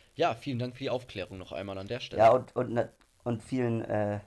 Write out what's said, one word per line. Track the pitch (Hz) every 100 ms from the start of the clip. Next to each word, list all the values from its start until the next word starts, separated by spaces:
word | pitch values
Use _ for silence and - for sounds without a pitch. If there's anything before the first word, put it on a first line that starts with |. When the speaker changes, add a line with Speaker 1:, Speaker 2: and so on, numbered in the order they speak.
| - -
Speaker 1:
ja, | 165 123
vielen | 143 120
Dank | 123 120
für | 135
die |
Aufklärung | 123 - 101 87 95
noch | 87
einmal | 78 98 95
an | 101
der | 120
Stelle. | - 104
Speaker 2:
Ja, | 113
und, | 123 - 123
und, | 117
na-, | 117 110 - _ _ 120
und | 117
vielen, | - 127 120 113
äh, | - 107 104 104